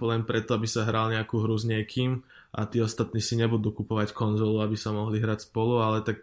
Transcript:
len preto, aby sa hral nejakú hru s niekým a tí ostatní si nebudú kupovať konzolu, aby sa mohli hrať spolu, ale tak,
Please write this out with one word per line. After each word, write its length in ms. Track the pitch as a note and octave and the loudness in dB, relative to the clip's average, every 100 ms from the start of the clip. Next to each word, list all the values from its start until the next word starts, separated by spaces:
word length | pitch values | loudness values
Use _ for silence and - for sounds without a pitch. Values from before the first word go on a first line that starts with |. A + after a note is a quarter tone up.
| A2+ | 0
len 160 | A2+ | 0
preto, 320 | A2+ A2+ G#2+ | 0 -2 0
aby 160 | A2 A2+ | 0 0
sa 160 | A#2+ A2 | 0 0
hral 240 | A2 A2+ | 0 0
nejakú 320 | A2 A2 A2+ | 0 0 0
hru 160 | A2 G#2+ | 2 0
s 80 | A2+ | 0
niekým 560 | G#2+ G#2+ B2+ B2+ B2+ - - - | -2 -2 -2 -2 -2 -6 -20 -12
a 80 | - G#2+ | -6 -2
tí 80 | A#2+ | 0
ostatní 400 | A2+ - A2 A2+ | 0 0 -2 0
si 160 | - | 0
nebudú 400 | A#2 A#2 A2+ G#2+ | 2 2 2 0
kupovať 400 | - G#2 G#2+ G#2 | -2 -4 0 -2
konzolu, 480 | - A2 G#2+ A2 A2 | 0 0 2 2 2
aby 160 | G#2+ G#2+ | 0 -2
sa 160 | A2 | -2
mohli 240 | G#2 A2 A2 | -2 -2 0
hrať 320 | A2 G#2+ - | 0 -2 -4
spolu, 320 | A2+ A2+ A#2+ | 0 2 2
ale 240 | A2 A2 G#2+ | 2 0 -2
tak, 160 | G#2+ | -6